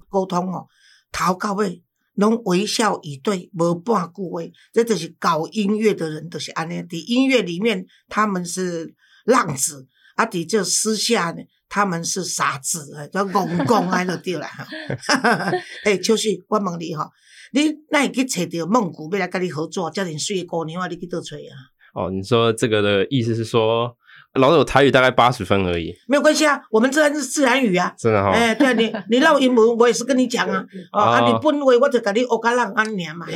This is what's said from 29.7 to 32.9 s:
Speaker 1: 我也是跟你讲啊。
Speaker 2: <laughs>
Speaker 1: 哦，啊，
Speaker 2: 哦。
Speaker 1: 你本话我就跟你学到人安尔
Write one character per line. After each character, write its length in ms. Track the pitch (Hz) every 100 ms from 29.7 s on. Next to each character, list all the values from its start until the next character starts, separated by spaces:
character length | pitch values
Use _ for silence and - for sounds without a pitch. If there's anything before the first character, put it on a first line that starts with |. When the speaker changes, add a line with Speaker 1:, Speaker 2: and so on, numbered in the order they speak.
| 233
Speaker 1:
我 120 | 240
也 40 |
是 120 | 226
跟 120 | 247 262
你 120 | 247
讲 200 | - 190
啊。 160 | 190 - 190
Speaker 2:
<laughs> 140 | -
Speaker 1:
哦， 80 | 202
啊， 200 | 208 120
Speaker 2:
哦。 60 | 120
Speaker 1:
你 60 | 113
本 180 | 302 294
话 120 | 269 240
我 80 | 277
就 100 | 247
跟 160 | 202
你 60 | 202
学 200 | 247 226
到 140 | 233
人 100 | 247 220
安 120 | 208
尔 280 | 220